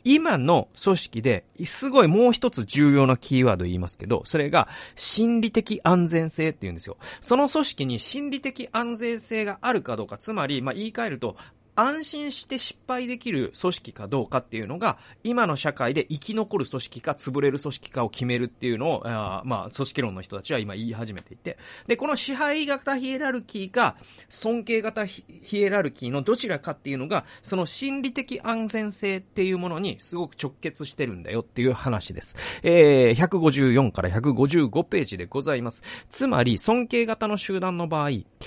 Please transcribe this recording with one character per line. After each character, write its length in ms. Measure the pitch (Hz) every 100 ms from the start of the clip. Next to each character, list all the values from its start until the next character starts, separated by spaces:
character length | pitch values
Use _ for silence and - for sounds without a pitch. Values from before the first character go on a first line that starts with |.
今 340 | 247 302 330 170
の 300 | 135 156 - -
組 140 | 196 180
織 260 | - 113
で 220 | 123 101 - - 170
す 240 | - 269
ご 120 | 262
い 40 | 165
も 240 | 190 247
う 20 |
一 180 | 233 247
つ 140 | -
重 300 | 101 139 147
要 120 | 139 131
な 120 | 123
キ 220 | - 131
ー 40 |
ワ 100 | 123
ー 20 | 90
ド 60 | 90
言 80 |
い 40 | 90
ま 100 | 87
す 100 | -
け 80 | 98
ど、 160 | 113
そ 140 | - 156
れ 100 | 143
が 200 | 160 - - -
心 480 | - - - 226 233
理 100 | 220
的 300 | 220 - 208
安 220 | 170 180 170
全 240 | 165 160
性 200 | - 156
っ 20 |
て 120 | - 95
い 40 |
う 20 |
ん 40 | 85
で 40 |
す 80 | -
よ。 80 | - - -
そ 160 | - 254
の 100 | 285
組 180 | 311
織 200 | 277 -
に 140 | 131 117
心 320 | - 277 285
理 100 | 269
的 300 | 277 - 240
安 220 | 226 233
全 240 | 226 233 233
性 240 | - 220
が 140 | 208 190
あ 100 | 233
る 120 | 214
か 140 | - 110
ど 80 |
う 20 | 101
か、 100 | 101
つ 160 | -
ま 140 | 214 139
り、 160 | 139
ま 80 | 131
あ、 40 |
言 120 | 127 220
い 60 |
換 120 | 233 226
え 40 |
る 80 | 135
と、 180 | 113 - - _ _ -
安 240 | 254 311
心 280 | 294 302 294
し 120 | - -
て 100 | 262
失 180 | - - -
敗 180 | 254 247
で 120 | 247
き 120 | 240
る 220 | 151 113 -
組 120 | 180
織 200 | 175 -
か 160 | - 101
ど 160 | 135
う 40 | 107
か 100 | 127
っ 60 |
て 120 | - 113
い 60 |
う 40 | 107
の 140 | 170
が、 180 | 214 - - -
今 240 | 220 240 202
の 80 |
社 180 | 139 151
会 220 | - 120
で 120 | 147 -
生 120 | 147
き 160 | -
残 240 | 220 208 196
る 80 | 127
組 140 | 131
織 200 | - 117
か 120 | -
潰 260 | - - 139
れ 140 | 139
る 80 | 139
組 100 | 147
織 200 | - -
か 100 | 127
を 80 | 113
決 160 | - 123
め 100 | 120
る 100 | 123
っ 20 |
て 180 | - 127
い 80 |
う 40 | 113
の 160 | 156 135
を、 60 |
あ 400 | 117 113 101 95
ー、 40 | 127
ま 180 | 107 92
あ、 40 |
組 160 | - 135
織 160 | -
論 140 | 117 92
の 40 |
人 160 | - 98
た 60 |
ち 100 | -
は 60 | 127
今 160 | 104
言 140 | 98 117
い 40 |
始 200 | 113 113
め 80 | 95
て 140 | -
い 20 | -
て。 200 | - - - - -
で、 100 | 233
こ 120 | 285
の 80 | 277
支 180 | -
配 320 | 269 294 302 285
型 300 | 277 277 269
ヒ 140 | 262
エ 100 | 262
ラ 100 | 285
ル 120 | 254
キ 180 | - 208
ー 100 | 190
か、 240 | 247 180 - - - -
尊 360 | - 220 233
敬 180 | 226 226
型 240 | 214 220 196
ヒ-、 180 | - - -
ヒ 180 | - 208
エ 120 | 196
ラ 100 | 202
ル 120 | 151
キ 160 | - 123
ー 20 |
の 120 | 139
ど 140 | 143 233
ち 120 | 208
ら 100 | 147
か 140 | 170
っ 40 | -
て 140 | 139
い 40 |
う 40 | 131
の 80 | 143
が、 180 | 190 - -
そ 120 | -
の 100 | 185
心 380 | 165 - 269 277
理 100 | 262
的 280 | 269 262 247
安 240 | 226 226 220
全 240 | 226 208
性 280 | 202 202 190
っ 20 |
て 240 | - -
い 80 | 185
う 60 | 185
も 100 | 180
の 100 | 165
に 200 | 196 -
す 160 | - 175
ご 100 | 170
く 80 |
直 160 | - 139 -
結 240 | 160 -
し 100 | 143
て 120 | - 127
る 80 |
ん 80 | 90
だ 80 | 82
よ 120 | 113
っ 20 |
て 180 | 113 -
い 60 | 127
う 60 |
話 380 | 123 135 107 -
で 100 | 82
す。 120 | - - - -
え 460 | 170 170 147 135 120
ー、 20 |
百 240 | 117 175 190
五 140 | 160
十 200 | 139 131
四 200 | 120 120
か 100 | 95
ら 80 | 90
百 240 | 104 143
五 140 | 123 139
十 180 | 165 127
五 160 | 151
ペ 200 | 175 190
ー 20 |
ジ 120 | 135 92
で 100 | 87
ご 160 | 135
ざ 120 | 151
い 80 | 131
ま 80 | 120
す。 140 | - - - -
つ 160 | - 269
ま 160 | -
り、 160 | 196 202
尊 300 | - 240 240
敬 180 | 240 226
型 220 | 220 214
の 80 | 208
集 240 | - 190
団 180 | 185 175
の 80 | 165
場 180 | 156
合、 40 | 143
リ 180 | 113 - -